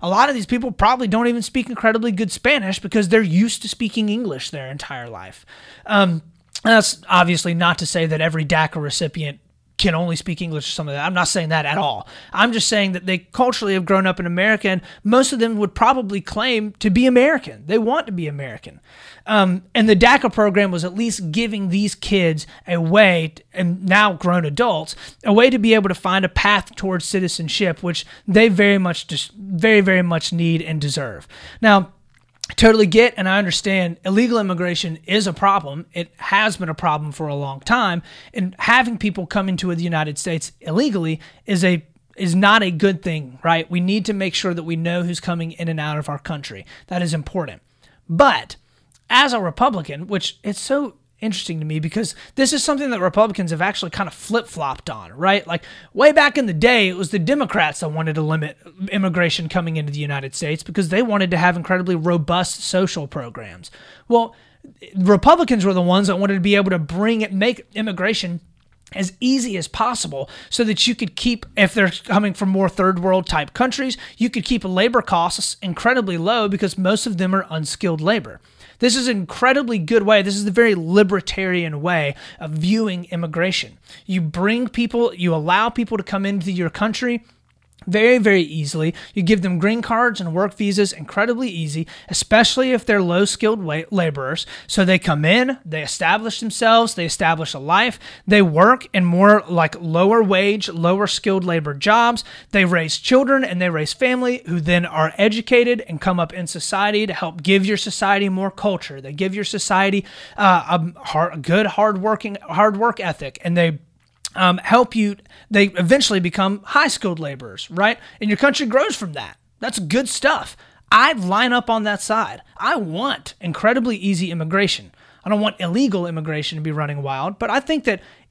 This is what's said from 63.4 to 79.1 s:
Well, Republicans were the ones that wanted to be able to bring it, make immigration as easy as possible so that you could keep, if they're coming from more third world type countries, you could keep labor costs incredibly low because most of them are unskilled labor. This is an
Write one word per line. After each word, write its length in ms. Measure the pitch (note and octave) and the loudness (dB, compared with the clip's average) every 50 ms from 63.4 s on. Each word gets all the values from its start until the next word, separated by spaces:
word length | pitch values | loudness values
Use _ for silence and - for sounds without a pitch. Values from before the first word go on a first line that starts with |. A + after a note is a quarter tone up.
| A2 F#2+ F2 F#2 E2+ - - - - - - - _ | -16 -16 -18 -18 -20 -20 -20 -20 -20 -20 -20 -16 _
Well, 280 | - A#3 A#3 A3+ A3+ - _ _ _ _ _ - - - _ F3+ - F#3+ | 2 2 2 2 0 -6 _ _ _ _ _ -20 -20 -20 _ -20 -8 -4
Republicans 680 | F#3+ F3+ G3+ G3+ - - C#4+ E4+ E4+ D4+ - B3 G#3 F#3 | 0 4 4 4 6 6 6 6 6 4 2 2 2 2
were 100 | G3 F#3 | 2 2
the 80 | F#3 | 2
ones 260 | F3 F3+ F#3 G3 G3+ | 2 4 4 4 2
that 100 | G3 F3+ | 2 0
wanted 160 | F#3 G3+ G3 G3 | 0 0 0 0
to 60 | F#3+ | 0
be 160 | E3+ G3+ G3+ | 2 2 4
able 160 | G3+ G3 F#3+ | 4 4 2
to 80 | F#3 E3 | 0 -2
bring 420 | D3+ C#3+ E3 F#3 G#3 A3+ A#3 G#3+ | -2 -4 -4 -2 0 0 0 0
it, 100 | G#3+ F#3 | -2 -2
make 360 | G3 F#3+ G#3+ B3 B3 - - _ - | -2 0 0 0 -2 -2 -8 _ -8
immigration 640 | G#3+ A3 G#3+ F3+ E3 F#3 G#3+ A3 - G3 F3 F3 E3 - _ _ _ _ _ _ _ _ _ - | -6 -6 -6 -4 -2 -2 -2 -2 -2 -4 -6 -8 -10 -12 _ _ _ _ _ _ _ _ _ -8
as 200 | G3 F#3+ F#3 - _ | -8 -8 -8 -6 _
easy 380 | B3+ B3+ C4+ C4 A#3 A#3+ G3 | 0 0 0 0 0 -4 -4
as 100 | F3 D#3 | -6 -8
possible 600 | - - - A3 B3 A#3+ - - D#3 C#3+ C3+ C#3 - - - - - | -6 -4 -4 -2 -2 -2 -4 -6 -6 -8 -8 -10 -10 -12 -18 -12 -6
so 140 | - - A3+ | -2 -2 0
that 240 | G#3+ G#3 - - | 0 0 0 0
you 80 | A#3 A3+ | 0 0
could 200 | - A#3 D#3+ - | -2 -4 -6 -6
keep, 300 | - - B3 A#3 A3+ - - - | -4 -2 -2 -2 -4 -6 -6 -2
if 200 | A3 G3 E3+ - | -2 -2 0 0
they're 160 | A3 G3 F3 | 0 0 0
coming 420 | - - - - F#3+ G#3 G#3 G3 - | -2 -4 -4 -2 0 0 0 0 -2
from 160 | - G#3 F#3+ | -2 -2 0
more 180 | F#3+ F#3+ G3 | 0 0 0
third 320 | E3+ - - F#3 F#3+ F#3 F3 | 0 0 0 0 0 0 0
world 280 | F3+ F#3+ F#3 F#3+ F3 | 0 0 0 0 0
type 260 | - E3+ D3+ C#3+ - - | -2 -4 -4 -4 -4 -2
countries, 420 | - B3 C4 - - C4+ C4 G#3 - - - - | -2 -2 -2 -2 -4 -6 -6 -6 -8 -12 -14 -6
you 120 | - A3+ A#3+ | -4 -4 -2
could 140 | - A3+ - | -2 -4 -2
keep 220 | - B3 G#3+ - | -2 -2 -2 -2
labor 380 | F#3 F#3 F#3 G#3+ A#3+ A#3+ A#3 - | -2 0 0 0 2 2 0 0
costs 520 | - F#3+ E3+ E3+ F3 - - - - - - | 0 0 0 0 0 -2 -4 -6 -8 -8 -8
incredibly 560 | G3+ F3+ D#3 - - A#3+ C4 B3+ G#3 F#3+ F3 | -8 -8 -6 -2 0 0 2 2 0 -2 -2
low 300 | E3 E3 G#3 A#3+ A#3 G#3+ | -2 0 0 0 0 0
because 320 | G#3 G3+ E3+ G3+ F3+ - F#3+ | 0 0 -2 -2 -2 -2 -2
most 260 | F#3 F#3 G#3+ G#3 - | 0 0 0 0 -2
of 120 | A#3+ F#3+ | -4 -2
them 180 | E3+ F#3+ F#3 G3 | -2 -2 0 0
are 100 | G3 F3 - | -2 -2 -4
unskilled 500 | D#3+ D#3+ D3+ - - - G#3 F3 D#3+ D3+ | -6 -8 -6 -8 -6 -4 -4 -4 -2 -2
labor. 400 | D#3 F#3+ B2+ G#3 - - - - _ _ _ _ - - _ _ | -2 -2 -2 -2 -4 -10 -14 -20 _ _ _ _ -20 -20 _ _
This 140 | A#3+ B3 A3 | 0 0 2
is 120 | C4+ A#3+ | 0 0
an 80 | B3+ | 0